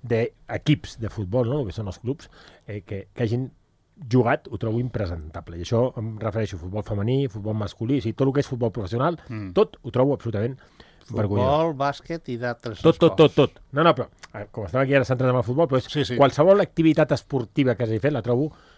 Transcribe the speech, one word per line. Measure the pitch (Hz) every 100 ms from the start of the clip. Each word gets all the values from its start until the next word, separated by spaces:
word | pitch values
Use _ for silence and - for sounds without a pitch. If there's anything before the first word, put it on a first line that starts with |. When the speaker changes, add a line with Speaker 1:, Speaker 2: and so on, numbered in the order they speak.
Speaker 1:
de | 117 117 120 - -
equips | 117 - 147 - -
de | 107
futbol, | - 95 117 117
no?, | 147
el | 117
que | 87
són | 104
els | 92
clubs, | 110 147 - - - - -
eh, | 104 -
que, | 98 98
que | - 120
hagin | 120 131 _ _ _ _ _ 131
jugat, | 123 117 135 -
ho | 117
trobo | 117 113
impresentable. | 123 113 98 82 80 82 - 85
I | 87
això | 117 127 123
em | 110 110
refereixo | 113 110 110 92
a |
futbol | 87 104
femení, | 104 101 104 131 139
futbol | 113 104 110
masculí, | 104 - 113 139
o |
sigui, | 113 107
tot | 135
el |
que | 139
és | 135
futbol | 127 117
professional, | 110 95 117 143 175 -
Speaker 2:
Mm. | 110 101
Speaker 1:
tot | 87 220 -
ho | 131
trobo | 127 131 135
absolutament | 120 101 113 131 - _ - _
vergonyós. | _ 110 104 104 127
Speaker 3:
Futbol, | 147 165 139
bàsquet | 139 139 - 165 -
i | 120
d'altres | 123 120 120 107
Speaker 1:
Tot, | 160 160
tot, | 165 -
tot, | 151
Speaker 3:
esports. | - 131
Speaker 1:
tot. | - -
No, | 139
no, | 165
però, | 147 120 _ -
eh, | 107 104
com | - 98
estem | 127
aquí | 135 143
ara |
centrats | 123 123 127
en | 127
el | 113
futbol, | 131 165
però | 131
és | -
Speaker 2:
Sí, | 147
sí. | 131 120
Speaker 1:
qualsevol | 139 127 165 202
activitat | 185 - 160 156 151
esportiva | 135 - 135 117 - 131 117
que |
hagi | 117 110
fet | 135
la | 143
trobo | 110 123 151 - -